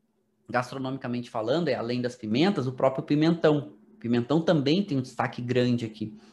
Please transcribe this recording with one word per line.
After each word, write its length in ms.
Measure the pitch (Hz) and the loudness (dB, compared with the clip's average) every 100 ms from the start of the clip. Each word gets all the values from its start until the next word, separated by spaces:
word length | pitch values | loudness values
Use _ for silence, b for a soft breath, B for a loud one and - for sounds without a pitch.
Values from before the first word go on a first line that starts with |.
| _ _ _ _ - | _ _ _ _ -4
gastronomicamente 800 | 120 123 135 131 135 123 120 120 | -2 -2 -4 -6 -6 -6 -6 -6
falando, 400 | 117 110 160 156 | -4 0 0 0
é 60 | |
além 260 | 110 117 123 | -2 -2 -2
das 160 | 120 - | -4 -6
pimentas, 500 | 107 120 185 196 127 | -2 2 2 2 -2
o 60 | |
próprio 320 | 127 135 139 | 0 0 0
pimentão. 720 | - 147 160 170 156 151 135 - _ | 0 2 4 4 4 2 -2 -14 _
O 40 | - | -8
pimentão 420 | 117 120 120 156 | 0 0 2 2
também 420 | 165 160 131 180 | 4 2 2 0
tem 140 | 202 135 | 0 -4
um 60 | |
destaque 400 | - - 127 - | -4 -4 -4 -4
grande 420 | 120 123 123 120 | -2 2 2 0
aqui, 320 | 113 - 107 B B | -2 -6 -10 B B